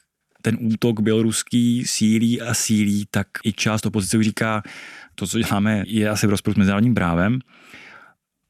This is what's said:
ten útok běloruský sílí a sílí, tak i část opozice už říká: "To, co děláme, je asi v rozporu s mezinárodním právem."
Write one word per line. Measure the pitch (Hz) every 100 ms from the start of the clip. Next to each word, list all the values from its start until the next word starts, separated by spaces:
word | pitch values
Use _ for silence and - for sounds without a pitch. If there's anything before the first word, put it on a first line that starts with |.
| _ _ _ _
ten | 113 110
útok | 113 110 120 107
běloruský | 107 110 113 107 - 120 120 120 -
sílí | - 110 110 113 120
a | 117
sílí, | 117 - 107 104 101 104
tak | 104 98 -
i | 110
část | - 113 107 107
opozice | 107 95 113
už | 107
říká: | - 113 107 - - - - - -
"To, | 95
co | 113
děláme, | 90 101 104 107 90
je | 110 104
asi | 107 107
v |
rozporu | 101 -
s | 101
mezinárodním | 98 101 120 101
právem." | 87 85 98 127 - - - - - - - _ _ _